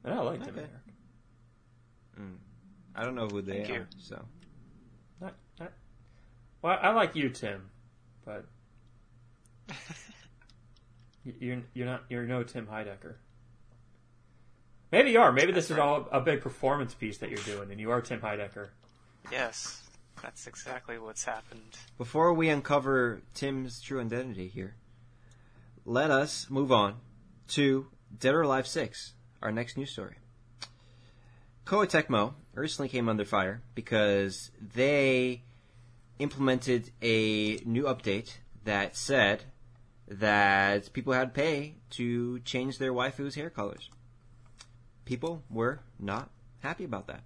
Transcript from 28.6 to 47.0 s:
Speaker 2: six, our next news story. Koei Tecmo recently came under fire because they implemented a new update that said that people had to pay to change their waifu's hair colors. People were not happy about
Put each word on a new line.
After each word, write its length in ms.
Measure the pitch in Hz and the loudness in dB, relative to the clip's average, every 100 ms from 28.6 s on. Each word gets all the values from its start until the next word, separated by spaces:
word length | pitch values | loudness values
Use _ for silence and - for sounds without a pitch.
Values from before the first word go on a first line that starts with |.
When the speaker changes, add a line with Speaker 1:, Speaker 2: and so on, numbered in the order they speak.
| 127 | 0
Speaker 2:
six, 460 | 165 110 - - - - - | -4 -6 -8 -16 -20 -20 -8
our 100 | 110 | -4
next 240 | 110 117 - | -4 -4 -8
news 120 | 139 | -8
story. 240 | - 98 - - - - - - - - - - - - - - - | -10 -12 -14 -20 -20 -20 -18 -18 -18 -20 -20 -20 -20 -20 -20 -20 -18
Koei 220 | - 202 202 | 0 2 4
Tecmo 460 | 160 - 117 110 - - | 4 4 2 2 -2 -14
recently 340 | - 151 - 135 | -6 -6 -4 -4
came 200 | 127 117 | 0 2
under 160 | 107 | 0
fire 380 | 101 104 92 113 - | 0 0 0 -4 -10
because 760 | - - 113 104 101 98 95 - - 104 | -12 0 4 4 4 2 -4 -14 -16 -8
they 680 | 120 135 147 135 127 127 123 - - - - - - - - | 0 4 6 4 4 2 -2 -12 -20 -20 -20 -20 -20 -20 -6
implemented 720 | 143 139 135 127 127 120 - - | -4 0 2 2 2 0 -2 -4
a 600 | 117 113 107 107 107 110 | 2 4 4 2 0 -2
new 200 | 117 117 | -2 0
update 520 | 143 123 107 98 117 - - - | 0 0 0 -2 -4 -16 -18 -10
that 320 | 107 101 98 - | -2 0 0 -4
said 480 | - 139 101 107 - - - - - - - | 0 4 4 2 -4 -20 -20 -20 -20 -20 -16
that 840 | 98 107 104 101 98 98 101 - | 0 4 6 6 6 4 2 -2
people 200 | - 127 | -6 0
had 200 | 127 127 | 0 0
to 60 | 127 | 0
pay 360 | 156 147 147 151 - | 0 0 -4 -14 -14
to 500 | - 120 120 120 123 | -4 -2 0 -2 -6
change 380 | 123 127 131 131 | -4 -2 -2 -2
their 140 | 131 | -2
waifu's 440 | 123 131 131 139 147 | 0 -2 -2 -8 -6
hair 120 | 160 | -8
colors. 400 | - 101 - - - - - - - - - - - - - | -6 -6 -8 -16 -20 -20 -20 -20 -20 -20 -20 -20 -20 -20 -20
People 380 | - 123 160 165 - | -8 -4 -4 -8 -8
were 300 | 113 117 127 - - | -2 -2 -2 -14 -10
not 280 | 98 107 139 - - - | -6 -6 -8 -18 -20 -12
happy 240 | 139 170 | -10 -8
about 220 | 170 104 | -6 -8